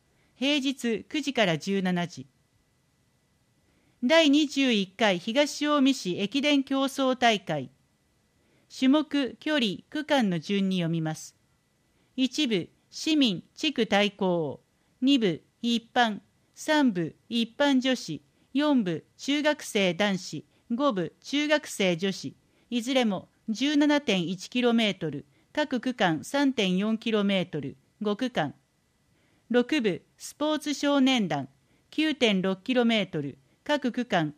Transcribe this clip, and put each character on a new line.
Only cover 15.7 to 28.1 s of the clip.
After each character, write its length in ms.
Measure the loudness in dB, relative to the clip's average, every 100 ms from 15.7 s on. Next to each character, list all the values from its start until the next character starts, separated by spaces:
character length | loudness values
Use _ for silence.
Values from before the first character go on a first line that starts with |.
| -2 -2
般。 280 | 0 0 -2 -12 _ _ -10
三 360 | 0 2 2
部、 240 | 2 -4 -8 -6
一 260 | -4 -4 0
般 240 | 2 2
女 140 | 2 -2
子。 260 | -4 -12 -14 _ _
四 300 | -2 2 2
部、 220 | 0 -4 -8 -10
中 260 | -4 0
学 180 | 0 -2
生 320 | -2 0 0
男 240 | 2 0 -2
子。 280 | -6 -12 -14 _ -8
五 200 | -2 0
部、 220 | 0 -4 -8
中 260 | -6 -4 0
学 200 | 0 -2
生 280 | -2 0 0
女 160 | -2
子。 240 | -4 -10 -16 _ _ _
い 100 | -6
ず 140 | -2 0
れ 100 | 0
も 240 | -2 -8 _ -8
十 280 | -2 0 2
七 260 | 4 2
点 260 | 2 0 -2
一 220 | -6 -6
キ 140 | -2
ロ 100 | 2
メ 180 | 2 0
ー 20 | -2
ト 160 | -6
ル、 140 | -8 -12 _ _
各 280 | -6 -4 -4
区 140 | -4
間 300 | 0 0 0
三 280 | -2 0 0
点 260 | 2 0 0
四 200 | 0 -2
キ 140 | -2
ロ 120 | 0
メ 180 | 2 0
ー 40 | -2
ト 160 | -6
ル、 160 | -8 -12 _ -8
五 140 | -4